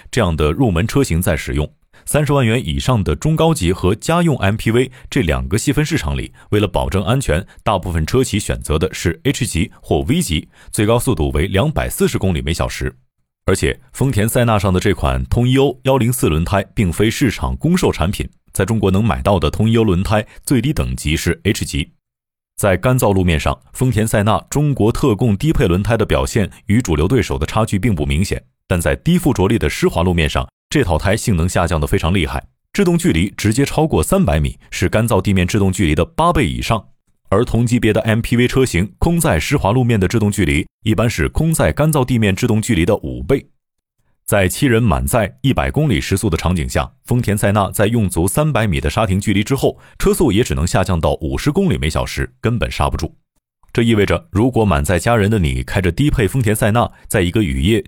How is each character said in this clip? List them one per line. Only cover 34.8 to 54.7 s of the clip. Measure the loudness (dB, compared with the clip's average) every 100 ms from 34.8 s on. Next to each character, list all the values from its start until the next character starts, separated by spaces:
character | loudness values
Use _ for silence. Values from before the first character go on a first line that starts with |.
| -2
干 | 0 2
燥 | 0
地 | 2
面 | 0 0
制 | 2
动 | 0
距 | 0 0
离 |
的 | 0 0
八 | 0 0
倍 | 2 0
以 | -2
上。 | -2 -4 -4 _ _ _ -2
而 | 0
同 | 2 0 0
级 | 2
别 | 2
的 | 2
M | 0 0
P | 0 0
V | 2
车 | 2 0
型， | 0 -2 -2
空 | 0 2
载 | 0 0
湿 | 0 0
滑 | 0
路 | 2
面 | 2 2
的 | 2
制 | 2
动 | 0
距 | 0 0
离 | 0 -4 _
一 | -2 0
般 | 0
是 | 0 -2
空 | 0 0
载 | 2 0
干 | 2 0
燥 | 0 0
地 | 2
面 | 0
制 | 0 0
动 | 0
距 | 0
离 | 2 2
的 | 0
五 | -2 -8
倍。 | -2 -2 -2 _ _ _ _ _ _ _ -2
在 | 0 0
七 | 0 2
人 | 2
满 | 2 0 0
载 | 0 -2 -2
一 | -2
百 | 0 0
公 | 0 0
里 | 0
时 | -2 -2
速 | 0
的 | -2
场 | -2 -2
景 | -2
下， | -4 -6 -10
丰 | -4 -2
田 | 0 0
塞 | 0
纳 | 0 0
在 | 0 0
用 | 2 0
足 | 0 0
三 | 0 0
百 | 0 0
米 | 0
的 | -2
刹 | 0 0
停 | 0
距 | 0
离 | 0
之 | 0 0
后， | -2 -4 -12 -2
车 | 0
速 | 2 2
也 | 2
只 | 0 -2
能 | 0
下 | 0
降 | 0 0
到 | 0 -2
五 | -4 -4
十 | -2
公 | 0 0
里 | 0
每 | -2
小 | -2 -4
时， | -6 -8 _
根 | -4 -2
本 | -4
刹 | -2 -2
不 | -2
住。 | -6 -10 _ _ _ _ _
这 | 0
意 | 2
味 | 4 2
着， | 0 -2
如 | 0 2
果 | 2
满 | 2